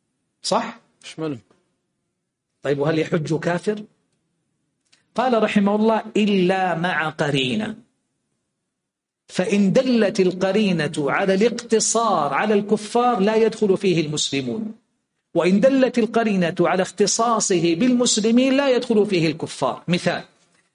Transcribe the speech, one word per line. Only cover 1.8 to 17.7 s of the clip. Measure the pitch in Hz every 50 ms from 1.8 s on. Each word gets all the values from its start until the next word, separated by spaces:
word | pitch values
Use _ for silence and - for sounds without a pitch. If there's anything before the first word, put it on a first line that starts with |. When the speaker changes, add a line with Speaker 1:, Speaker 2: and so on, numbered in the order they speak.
| _ _ _ _ _ _ _ _ _ _ _ _ _ _ _ _
Speaker 1:
طيب، | - 139 147 139
وهل | 143 156 160 160
يحج | 160 - - 175 151 139 151 147
كافر؟ | - 170 175 175 - 208 214 208 214 - _ _ _ _ _ _ _ _ _ _ _ _ _ _ _ _ _ _ _ _ _ _ _ _ -
قال | - 240 262 240 220 214
رحمه | 208 - 208 196 202 208
الله: | 214 214 220 220 208 - 214 - 196
"إلا | 214 208 208 190 180 175 190 190 185 180 170 165
مع | 165 185 170 147 160 156
قرينة"، | 151 - 165 143 139 139 131 127 120 107 107 107 - - - _ _ _ _ _ _ _ _ _ _ _ _ _ _ _ _ _ _ _ _ _ _ _ _ _ _ _ _ -
فإن | - - 185 - 196 208 202 190 160
دلت | 247 269 262 247 226 214 190 - -
القرينة | 185 180 180 180 185 190 190 214 220 190 180 160 151 143 - 156
على | 147 135 131 160 196 190 190
الاقتصار | 190 214 240 240 240 - - 226 220 208 - - 220 233 220 196 165 147 143 135
على | 147 196 214 214
الكفار | 202 208 - 214 202 - - - 240 240 247 240 196
لا | 190 208 220
يدخل | 220 226 220 220 - 214 202 190 180
فيه | - 196 175 160 160
المسلمون، | 147 156 147 - - - 139 135 123 113 110 - - - - _ _ _ _ _ _ _ _ _ _ -
وإن | 170 160 180 190 208
دلت | 226 262 269 269 254 240 - 247
القرينة | 220 214 - 226 226 220 202 190 175 160 170 -
على | 175 156 175 185
اختصاصه | 185 - - - 208 190 - - 226 240 233 214 - - 202 170 156 175